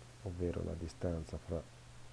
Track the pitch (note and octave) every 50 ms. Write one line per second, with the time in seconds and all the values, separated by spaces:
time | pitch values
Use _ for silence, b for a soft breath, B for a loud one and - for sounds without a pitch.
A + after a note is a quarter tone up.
0 | - - - - - G2 E2+ F2 F2+ F2 E2 E2+ E2+ E2 E2 E2 E2+ E2 - -
1 | - F2+ E2+ D#2+ D#2 - - E2+ - - F2 D#2 - - - - - - - -
2 | - -